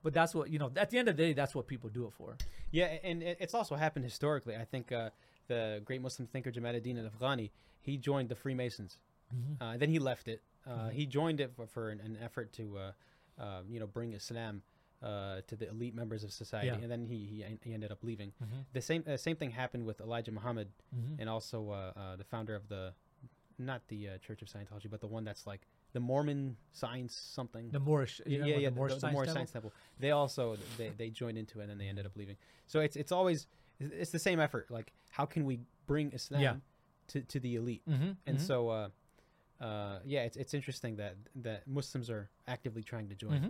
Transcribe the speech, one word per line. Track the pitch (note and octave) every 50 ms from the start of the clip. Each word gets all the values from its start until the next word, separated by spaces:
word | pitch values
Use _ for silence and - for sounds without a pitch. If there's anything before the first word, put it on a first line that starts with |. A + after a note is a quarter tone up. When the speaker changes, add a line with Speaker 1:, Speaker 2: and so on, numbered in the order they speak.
| -
Speaker 1:
but | D#3 C#3
that's | E3 E3 E3 -
what, | E3 C#3+ C3
you | D#3
know, | D3 C#3+ B2 C3
at | F3+ G#3 G3+
the | A#3
end | B3 B3 A3+
of | E3+
the | C#3+ D#3+
day, | E3 D3+
that's | C#3 C#3 - -
what | C3+ A#2+
people | - C3+ A#2 - A2
do | G#2+ B2 A#2+
it | G#2+ -
for. | - - - A#2 - - - - - - -
Speaker 2:
Yeah, | D3+ D#3+ F3+ E3+ D#3+ D#3 -
and | F#3 E3+ E3+
it, | E3 F3 E3+ -
it's | F#3+ E3 -
also | A#3 G#3+ - D3
happened | D3 D#3 D#3 D3+ C#3 B2+
historically. | A#2+ - - - D3 D3+ C3+ - A#2+ G#2+
I | A2 A2+
think, | - - C3 A#2 -
uh, | B2+ A#2 A2+ A2 - _ - - _ _ _ -
the | B2 A#2 A2+ A2 G#2+ G#2 G#2+
great | - C3 C3
Muslim | B2+ C3 - - B2+ A2+
thinker | - C3 B2 C3
Jamaluddin | A#2 B2 A#2 A#2+ A#2+ A#2+ A2+ B2 B2 A#2 A2+
al-Afghani, | G#2+ G#2 A2 B2+ C3+ C#3 A#2+ A2 G2 - - _ - - _
he | - C3+ C#3+
joined | C3+ A#2+ C#3+ C#3+ C#3 B2+ A2+
the | B2
Freemasons. | - - C3+ C3 B2+ B2+ A#2+ - - G2+ F#2 - - _ _ _ _ _ _ B2
Speaker 1:
Mm-hmm. | B2 A#2+ C#3 D3+ B2+
Speaker 2:
Uh, | A#2+ A2+ A2+
then | A#2+ C#3+ D3+
he | D#3+ D#3+
left | C#3 C3 A#2+ - - A#2
it. | A2+ - _ _ _ _ -
Uh, | C3
Speaker 1:
Mm-hmm. | B2 A#2 A2 A2
Speaker 2:
he | A2 C3+ D3+
joined | C3+ B2 C#3+ D#3+ E3 D#3 C#3+
it | C#3 B2 B2
for, | A#2+ A#2
for | A2 - B2 A2+ A2
an, | G#2+ G#2
an | G#2 A2 A2 G#2+ A#2
effort | A#2 - C3+ A#2 G2+ -
to, | - A2 G#2 G2+
uh, | G2 F#2+ F#2+ F#2+ _ _ _ _ _ _ _ _ - A#2
uh, | G#2 F#2+ F#2 F#2
you | G2 A#2 A#2
know, | A2
bring | G#2 G#2 A#2 A#2+ A#2 G#2+
Islam, | G2+ - - A#2 A#2 A#2 A2 G#2 G2+ - _ _ _ _ _ _ _
uh, | C3 A2 G#2 G2+ G2 G2 F#2+ F#2+ F#2
to | - A#2
the | G#2+ A2+ F2+
elite | G#2 A2+ A#2+ B2 G#2+
members | A#2 A#2+ G#2+ A2+ G#2+ G#2+
of | G2+
society, | - - A2+ - - G#2+ C3
Speaker 1:
Yeah. | B2+ A#2+
Speaker 2:
and | G#2 A#2 A#2
then | A#2+ A#2 A#2+
he, | A#2 A#2+ A2 G2+ G2+ G#2+ G#2+ G#2
he, | G2+ A2 A2 - A#2+
he | A2+
ended | G#2+ G#2+ G#2
up | G2+ -
leaving. | - A#2 A2+ G#2+ G#2 G2 G2 _
Speaker 1:
Mm-hmm. | A#2+ G#2 A#2 C3+ C3+ -
Speaker 2:
The | - C3
same, | A#2+ - D#3+ E3 D#3
uh, | D#3 C#3+
same | C3 - E3 E3
thing | D#3 D#3 B2+
happened | A2+ B2 B2+ B2 - B2 A#2
with | A2 G#2+ -
Elijah | G#2+ A2 A#2 A#2 A2 A#2
Muhammad, | A2 G#2 G#2 B2 A#2 A2+ G#2 G2 - - _ _ B2+
Speaker 1:
Mm-hmm. | B2 A#2 C3+ D#3 C#3+
Speaker 2:
and | A2 A2
also, | A2+ A2+ - - - A2+ G#2+ G#2
uh, | G#2 G2 F#2+ F#2 F#2 F#2+
uh, | G2 F#2+ F#2+
the | F#2 G2+
founder | - - A2+ A2 G#2 G#2+
of | G2+ G#2 G#2
the, | G#2 F#2+ F#2 F#2 E2+ _ _ _ _ _ B2+ B2 _ _ _ _ - -
not | B2+ C3 C3 A#2 - -
the, | A2 G#2 G#2
uh, | G2 F#2+ F#2
Church | - - A2 G#2
of | G#2+
Scientology, | G2+ - G#2 G2+ F#2+ G#2+ G#2 - G#2+
but | G#2 G#2+
the | -
one | G#2 A2 A2+ A2
that's, | G#2+ G2+ - -
like, | G#2 G2+ G2 - _ _ _ _ -
the | - B2
Mormon | A#2+ B2 C3 C#3 D3 D3 C#3+ C#3+ C#3 C3+ A#2+ - - -
Science | - - - A2+ A#2+ C3 B2 A#2+ -
something. | - - - - - B2 A#2+ - A2+ A#2 A#2
Speaker 1:
The | D3 C#3+
Moorish, | C3+ D3 D3+ C#3+ C3+ B2 - - -
Speaker 2:
Yeah, | -
Speaker 1:
you | C#3 C#3+
know, | D3
Speaker 2:
yeah, | D3 D3+
Speaker 1:
the | C#3+
Speaker 2:
yeah, | C#3 C3
Speaker 1:
Moorish | B2 B2 C3+ C3+ C3+
Speaker 2:
the, |
the | C3+
Speaker 1:
Science | D#3+ D3+ C#3
Speaker 2:
Moorish | C#3 C3
Speaker 1:
Temple? | - D#3+ C#3
Speaker 2:
Science | B2+ -
Temple. | - A#2+ A2 G#2+ - - - - - -
They | C3 C#3+
also, | D3 D3 C#3+ C3 - - B2 A#2 A2 G2+ - - A2+
they, | A#2 A2+ G#2+ G#2
they | G#2+ A#2 A2+
joined | A2 - B2 A#2 A2
into | A2+ A2 - - A2
it | G#2
and | G#2
then | G#2
they | G2+ G2+ G2
ended | G2 G2+ G2
up | G2+ F#2+
leaving. | G#2 G#2 G2 G2 - - - - - _
So | - - D#3
it's, | D#3 D3 -
it's | C#3 D3 -
always, | F#3 F3+ F#3+ F#3 E3 D3 - _ _ - - - _ _
it's | C#3 D3+ - E3 F3 D#3
the | -
same | D#3+ - G3+ F3+ E3
effort. | D3+ C#3+ - A#2 - -
Like, | A#2+ A2+ A2+ - _ _ _ -
how | - - C#3+
can | D3 - E3 D3
we | C3+ C3 A#2+ A#2+ - _ _ -
bring | - C#3+ D3+ D3+ C#3+ B2+
Islam | B2 - - C#3 C#3+
Speaker 1:
Yeah. | C#3 C3 A#2+ C3+ - _ _ _ _ _ _ _ _ -
Speaker 2:
to, | - C#3+
to | B2+ - - C#3
the | B2 B2 A#2+
elite? | A2+ A#2 B2 A#2 - _
Speaker 1:
Mm-hmm, | E3 D3+ C3 D3+ F#3+ G3 - _
Speaker 2:
And | C#3 B2+
Speaker 1:
mm-hmm. | C3+ D#3+
Speaker 2:
so, | F#3+ C3+ B2 A#2+ A#2
uh, | A2+ A2 G#2+ F#2+ - _ _ _ _ _ _ _ _ _ _ _ _ -
uh, | A#2+ A2 G#2+ G#2 G#2 G2+ G2+ F#2 -
yeah, | C#3 C#3+ C#3 A#2
it's, | A#2 -
it's | - C3 - -
interesting | C#3+ C3+ - B2+ - - - A2
that, | G#2 G#2 G2+ F#2 G2 G#2+ - _
that | C3+ A#2 A2+ A2 G2 -
Muslims | C3+ C3+ C#3+ C3+ - - C3+ A#2+ A#2
are | A2+ G#2 G2+ - _ _ _
actively | - B2 - - B2+ A2 A2+
trying | G#2+ - - A2+ G#2+ G2
to | G2+
join. | G2 A2+ G#2+ D3+ C#3 C#3